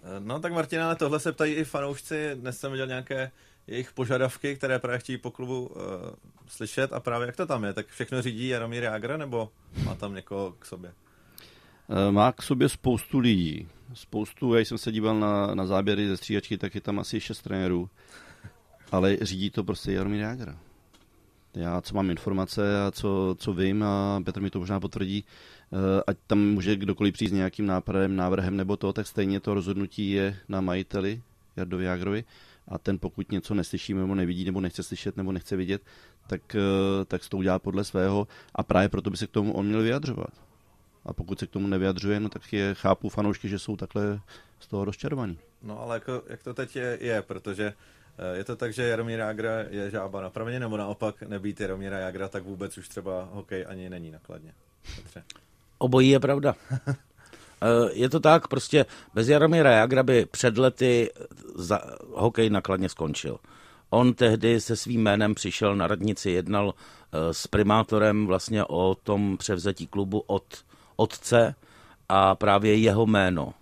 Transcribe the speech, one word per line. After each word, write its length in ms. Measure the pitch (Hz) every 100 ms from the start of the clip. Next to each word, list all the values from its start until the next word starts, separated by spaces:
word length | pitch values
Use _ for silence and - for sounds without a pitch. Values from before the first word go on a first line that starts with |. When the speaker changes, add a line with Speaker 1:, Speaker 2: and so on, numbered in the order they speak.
| 87
Speaker 1:
Eh, 140 | 98
no 200 | 101 139
tak 140 | -
Martina, 320 | 170 151 165 165
ale 100 | 165
tohle 240 | 147 147
se 120 | 165
ptají 220 | 156 151
i 100 | 151
fanoušci, 640 | 151 147 139 139 - 156 151 135
dnes 240 | 123 127
jsem 120 | 139
viděl 160 | 135 131
nějaké 440 | 127 127 135 127 _ _ _ -
jejich 240 | 117 127
požadavky, 600 | - 120 127 127 - 143 139
které 240 | 135 131
právě 200 | 123 120
chtějí 180 | - 123
po 140 | 123
klubu, 400 | - 127 127 123 -
eh, 40 | 95 92 87 - - _ -
slyšet 460 | - 113 - 139
a 60 | -
právě 260 | - 120 120
jak 100 | -
to 100 | 170
tam 180 | 131
je, 100 | 101
tak 140 | 98 -
všechno 340 | - 120 127
řídí 260 | 123 113 127
Jaromír 360 | 123 117 120
Jágr, 340 | 120 107 117 156
nebo 320 | 147 120 110 _ _ - -
má 100 | 98
tam 200 | 101 98
někoho 380 | - 98 98 85
k 60 | -
sobě? 260 | 90 90 87 _ _ _ - - - _ _ -
Speaker 2:
Eh, 220 | 95 98
má 200 | 101 113
k 100 | -
sobě 280 | - 131 139
spoustu 500 | - 127 117 - 139
lidí. 480 | 123 101 82 76 82 - -
Spoustu, 600 | 123 - 107 107 - 127 117
já 40 |
jsem 160 | 110 113
se 140 | -
díval 280 | 110 107 110
na, 360 | 104 104 101 98
na 100 | 92
záběry 420 | 95 98 101 104
ze 100 | 92
střídačky, 400 | - 104 - 98
tak 180 | 98 101
je 60 |
tam 180 | - 101
asi 200 | 95 113
šest 220 | - 110
trenérů. 480 | - 98 92 87 92 _ _ - - - - _ _ _ -
Ale 260 | 95 95 101
řídí 280 | 101 95 98
to 140 | -
prostě 280 | 98 92 -
Jaromír 280 | 95 95 104
Jágr. 340 | 107 123 104 80 - _ _ _ _ _ _ _ _ -
Já, 260 | 85 87
co 140 | - 101
mám 140 | 95
informace 720 | 85 - 95 95 - 104 101 101
a 60 |
co, 440 | - 104 98 95 90
co 140 | -
vím, 300 | 90 95 101
a 380 | 107 101 98 101 90
Petr 160 | 95
mi 80 | 98
to 100 | 98
možná 200 | 90 98
potvrdí, 460 | 90 - 95 101 - - - - _
eh, 20 | 95 95 95 -
ať 100 | 95 _
tam 120 | 104
může 360 | 104 104 92 101
kdokoliv 380 | 98 95 104
přijít 160 | 90 104
s 40 |
nějakým 320 | 95 92 - 104
nápadem, 500 | 92 95 95 95 95
návrhem 420 | 90 95 92 98
nebo 200 | 95 101
to, 160 | 98
tak 140 | 98 104
stejně 320 | - 98 98
to 140 | -
rozhodnutí 580 | 101 92 98 98 - 101
je 240 | 98 98 98 -
na 120 | 98
majiteli 600 | 95 90 92 101 95 117 - _ _ -
Jardovi 260 | 90 90 92
Jágrovi. 380 | 90 95 104 123 - - _ -
A 100 | 92
ten, 220 | - 98
pokud 320 | 92 - 98
něco 220 | 98 -
neslyší 400 | 104 82 90 -
nebo 220 | 95 95 98
nevidí, 300 | 90 90 92
nebo 160 | 95
nechce 220 | 95 -
slyšet, 340 | 90 95 104 95
nebo 140 | 95
nechce 240 | 92 - 98
vidět, 260 | 92 98 _ - - _ -
tak, 280 | 95 _ 110
eh, 500 | 98 98 98 98 95
tak 180 | 92
se 60 | -
to 80 | 98
udělá 220 | 95 92
podle 240 | - 95
svého. 440 | 101 95 92 101 104 - - -
A 80 |
právě 260 | - 90 98
proto 200 | 98 98
by 80 | 92
se 100 | 107
k 40 |
tomu 220 | 113 104
on 120 | 95 101
měl 160 | 107
vyjadřovat. 520 | 110 131 147 117 - - - _ _ _ _ _ -
A 80 |
pokud 260 | - 87 95
se 80 | 92
k 40 |
tomu 160 | 101 98
nevyjadřuje, 520 | 98 95 92 98 104
no, 100 | 104
tak 240 | - -
je, 200 | 104 98
chápu 360 | 98 98 98 104
fanoušky, 400 | - 104 98 98
že 100 | 98
jsou 160 | - 104
takhle 420 | 95 104 104 101 - - - _
z 80 | -
toho 180 | 104 101
rozčarovaní. 520 | 98 - 139 113 82 _ _
Speaker 1:
No 200 | 107 107
ale 140 | 120 117
jako, 280 | 123 127 -
jak 160 | 117
to 100 | -
teď 220 | 110 127 135
je, 220 | 123 120
je, 200 | 120 110
protože, 520 | 98 95 104 98 104 104 _ _ _ -
eh, 200 | 92 90
je 60 |
to 120 | 98 117
tak, 180 | 120
že 100 | 110
Jaromír 360 | 120 113 117 113
Jágr 480 | 107 107 113 113 104
je 200 | 101 101
žába 320 | 104 95 98
na 80 | 92
prameně, 300 | 110 113 127
nebo 180 | 120 107
naopak 440 | 101 101 110 -
nebýt 380 | 101 101 101 -
Jaromíra 360 | 101 95 98 98
Jágra, 280 | 92 92 95
tak 160 | 101
vůbec 340 | 92 95 98 -
už 120 | 90
třeba 400 | - 95 92 92
hokej 340 | 101 95 95 82
ani 200 | 95 92
není 220 | 90 82
na 80 | 80
Kladně? 340 | _ 85 78 - _ _ - -
Petře. 280 | - - - - _ _ _ _
Speaker 3:
Obojí 320 | 127 131 131
je 100 | 135
pravda. 360 | 135 139 147 - - 131 -
<laughs> 100 | 135 _ _ - - - - 110
Eh, 240 | 117 113
je 160 | 101 123
to 100 | 160
tak, 280 | 156 160 -
prostě 380 | 131 - 156 131 - -
bez 140 | - 113
Jaromíra 440 | 147 156 165 143
Jágra 320 | 113 117 131
by 220 | 127 123 98
před 320 | - 123 110
lety 520 | 127 - 127 120 117 - - - - -
za-, 260 | 87 101 - 58 -
hokej 360 | - 110 113 110
na 120 | 104
Kladně 280 | - 95 92
skončil. 480 | - 80 71 - 62 - - - - _
On 240 | 107 123
tehdy 480 | 113 120 110 110 117
se 140 | - 113
svým 260 | - 120
jménem 340 | 107 101 107 107
přišel 400 | 98 - 107 101
na 120 | 85
radnici, 440 | 98 101 95 104
jednal, 420 | 90 87 101 101 - - - -
eh, 200 | 78 82
s 140 | 80 -
primátorem 800 | 101 104 110 110 107 107 104 104
vlastně 360 | 92 - 110
o 320 | 98 82 92 95
tom 340 | - 101 101 95
převzetí 500 | - 92 92 95 85
klubu 360 | 101 98 104 -
od 160 | 98 _ - _ - _ -
otce 600 | 110 - - 117 113 101 _ - - - _
a 260 | 98 98 95
právě 400 | 104 101 107 107
jeho 280 | 110 101 113
jméno 480 | 107 92 87 67 -